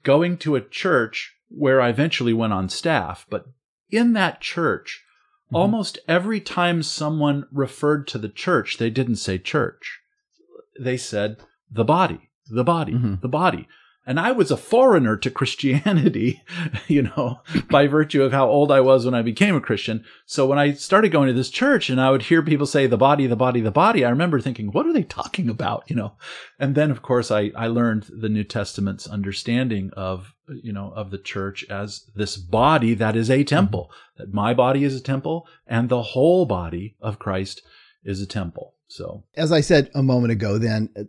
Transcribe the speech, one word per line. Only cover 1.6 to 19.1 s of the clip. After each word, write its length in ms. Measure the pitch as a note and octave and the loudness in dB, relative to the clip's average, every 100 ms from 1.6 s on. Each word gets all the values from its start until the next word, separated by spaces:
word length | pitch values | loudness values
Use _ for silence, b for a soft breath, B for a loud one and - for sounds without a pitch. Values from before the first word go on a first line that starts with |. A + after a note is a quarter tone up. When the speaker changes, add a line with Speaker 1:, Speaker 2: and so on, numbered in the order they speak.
| C#3 C3+ | 2 4
Speaker 1:
I 80 | A#2+ | 4
eventually 440 | A2+ D#3+ - A#2+ | 2 0 0 0
went 200 | A2+ A2+ | 0 0
on 160 | F#2+ F#2 | -2 -4
staff. 560 | - E3 C#3+ E2+ - - | -4 -2 -2 -2 -10 -10
But 160 | G2+ - _ _ _ - | -10 -10 _ _ _ -4
in 240 | G#3+ A#3+ | 0 2
that 280 | A3 E3+ - | 2 0 -4
church, 640 | - E3+ D#3 F#2 - - _ _ _ _ - | -8 -2 -2 -2 -6 -18 _ _ _ _ -6
Speaker 2:
Mm-hmm. 100 | E3 | 0
Speaker 1:
almost 420 | G3+ A3 F#3 - - | 0 0 -4 -8 -2
every 320 | F3 G3+ G#3+ | -2 0 -4
time 420 | - - F3 E3+ | -4 -2 0 0
someone 640 | D3+ - D3+ D#3 D3 C#3+ - | -2 -4 -4 0 0 0 -4
referred 560 | C#3 C3 - D3 D3+ C#3 | -4 -4 -2 0 0 -2
to 100 | A#2 | -8
the 120 | G#2 | -8
church, 480 | - - D3 - - | -6 -2 0 -2 -2
they 120 | A2+ | -2
didn't 280 | A#2 B2 G#2 | 0 -2 -2
say 200 | - F#2+ | -2 -4
church. 640 | - D3+ A#2+ - - - _ _ _ _ _ - - - | -2 -2 -2 -6 -16 -18 _ _ _ _ _ -20 -20 -8
They 160 | B2 B2+ | -6 -4
said, 400 | - G#2 G#2 A2 _ _ - | -4 -4 -4 -6 _ _ -8
"The 140 | G#2 | -2
body, 460 | C3 E3+ F3+ - _ _ - | 2 2 2 -2 _ _ -8
the 160 | A2+ | -2
body, 300 | B2+ E3+ D3+ | 0 0 0
Speaker 2:
Mm-hmm. 220 | B2 A2+ F#2+ | -2 -2 -2
Speaker 1:
the 60 | B2 | -4
body." 400 | D3+ F3+ D#2+ - b b b | 0 0 -2 -8 b b b
And 160 | - C#3+ | -6 -2
I 120 | G#3+ | 0
was 180 | B3 C#3 | 0 0
a 80 | B2+ | 0
foreigner 580 | - A#3+ C4 F3+ A#2 G#2+ | 0 4 6 6 2 0
to 120 | B2+ | -4
Christianity, 1120 | - C3 - C#3 C#3+ G#3 E3+ - G2+ A#2+ - - F3 D#3+ | -4 -4 -2 0 0 2 2 2 0 -2 -4 -10 -10 -8
<laughs> 220 | - - | -6 0
you 160 | C#3+ | 0
know, 380 | B2+ - B2+ C3 - D#3+ - | 0 -2 -6 -6 -4 -4 2
by 160 | C#3+ C#3+ | 4 4
virtue 380 | D3+ D3+ C#3+ | 2 2 2
of 80 | C3+ | 2
how 160 | C#3 A#2+ | 4 4
old 240 | C#3+ D3 | 4 4
I 80 | C3+ | 6
was 240 | C3 C3 | 6 6
when 80 | B2 | 4